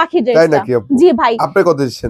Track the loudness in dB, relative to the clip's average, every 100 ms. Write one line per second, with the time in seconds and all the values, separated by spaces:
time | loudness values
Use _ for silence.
0 | -2 -2 0 2 2 0 0 -4 0 2
1 | 2 2 -2 -2 -2 0 0 0 -4 -6